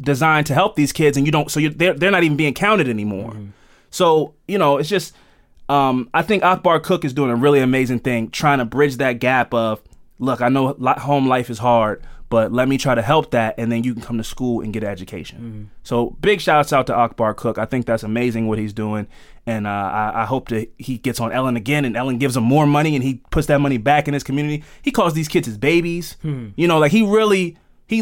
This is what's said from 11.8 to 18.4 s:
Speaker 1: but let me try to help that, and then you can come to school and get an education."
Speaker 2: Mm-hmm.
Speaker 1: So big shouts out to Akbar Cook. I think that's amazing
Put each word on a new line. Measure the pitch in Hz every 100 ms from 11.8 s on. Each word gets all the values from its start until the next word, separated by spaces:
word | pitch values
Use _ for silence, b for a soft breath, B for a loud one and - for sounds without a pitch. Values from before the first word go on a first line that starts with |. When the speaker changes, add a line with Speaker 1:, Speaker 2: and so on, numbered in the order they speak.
| 107 101 b b b
Speaker 1:
but | 117 110
let | 120 131
me | 135
try | 139
to | 120
help | 107 156 -
that, | 120 110 113
and | 117
then | 117
you | 123
can | 117
come | - 117
to |
school | 110 - 123 117
and | 110
get | 107
an | 104
education." | 95 95 101 - -
Speaker 2:
Mm-hmm. | 117 107 107 -
Speaker 1:
So | - 120 120 -
big | 196 202
shouts | 180 151 143
out | 139 123
to |
Akbar | 120 117 - 110
Cook. | 104 117 92
I |
think | 110 127 117
that's | 113
amazing | 107 117 123 113